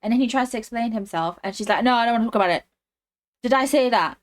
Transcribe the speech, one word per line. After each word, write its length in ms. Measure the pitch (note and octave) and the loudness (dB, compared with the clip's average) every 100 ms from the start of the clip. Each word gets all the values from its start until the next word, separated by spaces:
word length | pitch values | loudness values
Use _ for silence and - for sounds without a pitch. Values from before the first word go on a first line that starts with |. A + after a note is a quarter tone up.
And 120 | G#3+ | 0
then 60 | A#3+ | 0
he 80 | B3+ | 0
tries 240 | C4 B3+ | 0 -2
to 60 | A#3 | -6
explain 340 | G#3+ A#3 A#3 | -8 -6 -4
himself 480 | A3 G3 E3 E3 F3 | -4 -6 -4 -4 -6
and 120 | - | -10
she's 140 | G3 G#3 | -8 -2
like, 140 | G3+ | 0
No, 120 | A#3+ | 2
I 100 | A#3+ | 2
don't 100 | A#3 | 2
wanna 100 | A#3 | 0
talk 100 | A3+ | 0
about 160 | G#3+ F#3 | 2 2
it. 120 | E3 - _ _ _ _ _ _ _ | 0 -4 _ _ _ _ _ _ _
Did 100 | B3 | 0
I 120 | C4 | 0
say 240 | C#4 C#4+ B3+ | 2 2 4
that? 280 | A3+ D#3+ - | 2 0 -4